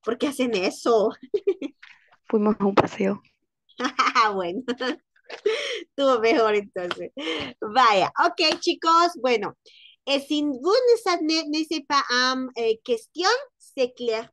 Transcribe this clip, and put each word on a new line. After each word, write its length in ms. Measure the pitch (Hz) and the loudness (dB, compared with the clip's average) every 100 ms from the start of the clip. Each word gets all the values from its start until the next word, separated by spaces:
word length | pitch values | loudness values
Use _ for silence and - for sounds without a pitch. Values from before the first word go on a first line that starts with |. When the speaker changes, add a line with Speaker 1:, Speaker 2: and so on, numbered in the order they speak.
Speaker 1:
¿Por 140 | - 254 | -6 -4
qué 100 | 294 | -4
hacen 260 | 269 247 208 | -2 -2 0
eso? 560 | 190 - - 226 208 - - | -2 -2 2 2 2 -4 -6
<laughs> 420 | 403 - 370 - _ - _ _ _ _ | -4 -2 -4 -8 _ -20 _ _ _ _
Speaker 2:
Fuimos 280 | 226 208 214 | 0 2 0
a 60 | 202 | 0
un 100 | 196 | 2
paseo. 460 | - - 196 202 _ _ _ _ _ - | 0 -2 -4 -4 _ _ _ _ _ -8
Speaker 1:
<laughs> 560 | 254 - 254 262 214 | -6 -2 0 2 0
Bueno, 300 | 196 175 196 247 | 0 -4 -6 -6
<laughs> 360 | 247 254 320 _ _ _ - 415 466 571 466 349 | -6 -6 -8 _ _ _ -6 -4 -4 -6 -8 -10
estuvo 300 | - 277 247 | -2 2 4
mejor 360 | 226 294 220 208 | 4 4 4 2
entonces. 560 | 202 - 180 170 175 - 320 311 277 240 | -2 -10 -8 -8 -10 -10 -8 -8 -10 -10
Vaya, 520 | 214 220 247 202 165 - 339 | -2 4 4 4 0 0 0
ok, 340 | 349 320 330 | 2 0 0
chicos, 520 | 349 285 330 330 349 339 | -2 0 2 4 4 0
bueno. 360 | 247 226 190 - _ - - _ - | 0 0 -2 -12 _ -20 -20 _ -4
Eh, 140 | 277 | -4
si 240 | 277 302 | 0 -2
vous 320 | 294 247 302 466 494 | -2 -2 2 2 4
ne 80 | 453 | 4
sa-, 200 | 381 339 | 2 0
ne, 220 | 311 320 302 | 0 -2 -2
ne 140 | 302 | -4
savez 220 | 311 311 - | -2 -6 0
pas, 160 | 285 - 247 254 | -2 2 0 0
um, 160 | 262 254 233 | -2 -6 -4
eh, 240 | 226 220 | -2 -2
question, 460 | - 226 - 294 370 494 554 _ | -2 -4 -4 -2 0 0 -4 _
c'est 360 | - - 247 - | -14 -4 -4 -2
clair 340 | 240 220 240 | -4 -4 -8